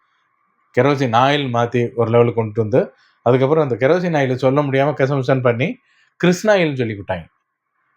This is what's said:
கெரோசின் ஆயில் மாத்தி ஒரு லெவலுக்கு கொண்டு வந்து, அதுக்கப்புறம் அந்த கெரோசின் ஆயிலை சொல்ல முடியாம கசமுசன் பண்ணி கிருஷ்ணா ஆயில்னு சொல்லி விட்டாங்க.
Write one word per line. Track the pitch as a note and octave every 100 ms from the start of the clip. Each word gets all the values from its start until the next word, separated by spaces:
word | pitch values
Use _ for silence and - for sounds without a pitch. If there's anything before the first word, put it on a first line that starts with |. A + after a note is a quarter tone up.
| _ _ _ _ _ _ _ -
கெரோசின் | C3 C#3+ C3+ A2+
ஆயில் | C3+ D3 C#3
மாத்தி | A#2 A#2 B2 A#2+ -
ஒரு | A2
லெவலுக்கு | A#2+ A#2+ A2+
கொண்டு | A2 G#2+
வந்து, | G#2+ B2 G3 - _ _
அதுக்கப்புறம் | A#2 B2+ C3+ D#3+ D3
அந்த | A2 C3
கெரோசின் | F3 F3 D#3
ஆயிலை | C3+ B2
சொல்ல | C3 C#3
முடியாம | C#3+ C3+ C#3+
கசமுசன் | D3 C3+ C#3+ B2+ C3+
பண்ணி | B2 A2+ D#3 B3+ _ _ _ -
கிருஷ்ணா | F3 F3 G#3+
ஆயில்னு | G3+ D#3+ C3+
சொல்லி | A#2
விட்டாங்க. | G2+ F#2+ F#2 D#2+ _ _ _ _ _ _